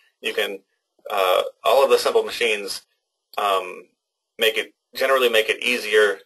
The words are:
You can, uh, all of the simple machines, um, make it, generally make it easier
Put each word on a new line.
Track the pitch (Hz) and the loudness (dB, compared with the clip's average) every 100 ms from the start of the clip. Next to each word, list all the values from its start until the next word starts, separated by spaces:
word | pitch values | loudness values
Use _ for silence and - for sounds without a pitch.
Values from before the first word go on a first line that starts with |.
| _ _ | _ _
You | 117 | -6
can, | 110 101 98 _ _ _ _ - | -4 -4 -8 _ _ _ _ -6
uh, | 104 92 92 - - | -2 2 2 0 -4
all | - 127 | 0 2
of | 135 | 4
the | 120 | 4
simple | 131 117 | 2 0
machines, | 107 - 117 104 98 - - _ _ _ _ - | 0 -2 -2 -2 -6 -12 -16 _ _ _ _ -6
um, | 104 95 90 90 - _ _ _ _ - | -2 -2 -4 -12 -20 _ _ _ _ -2
make | 110 110 | -2 -2
it, | 101 _ _ | -6 _ _
generally | - 135 135 123 | -4 0 2 4
make | 113 107 | 2 0
it | - | -2
easier | 120 120 107 107 107 98 | -4 -4 0 2 2 0